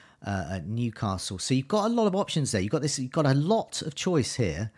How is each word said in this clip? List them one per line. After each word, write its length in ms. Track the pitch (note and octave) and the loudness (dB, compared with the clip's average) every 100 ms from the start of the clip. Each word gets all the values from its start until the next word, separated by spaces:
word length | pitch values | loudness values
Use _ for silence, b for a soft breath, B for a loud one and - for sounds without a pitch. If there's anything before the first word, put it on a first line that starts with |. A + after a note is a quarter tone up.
| B B G2+ | B B -4
uh, 220 | G2 D#2 | -4 -4
at 140 | F#2 E2 | -6 -4
Newcastle. 680 | A2+ A#2+ - G#2+ F#2+ - F#2+ | -4 -4 -2 -2 -2 -4 -6
So 160 | - | 0
you've 140 | C3 C3+ | 0 2
got 180 | G#3+ G#3 | 0 2
a 80 | |
lot 140 | A#3+ G#3+ | 2 2
of 80 | F#3 | 2
options 360 | G3 E3 B2+ | 0 0 0
there. 100 | G#2 | 0
You've 100 | G2 | 0
got 100 | D#3 | 0
this, 160 | C#3+ - | 0 -2
you've 140 | C3 | -2
got 160 | E3 D3 | 2 4
a 80 | C#3 | 4
lot 480 | D#3 A3 - - | 4 2 0 -6
of 100 | - - | -8 -4
choice 400 | - E3 A#2 - | 0 2 2 0
here, 360 | G#2 D2+ A2 | 0 0 -6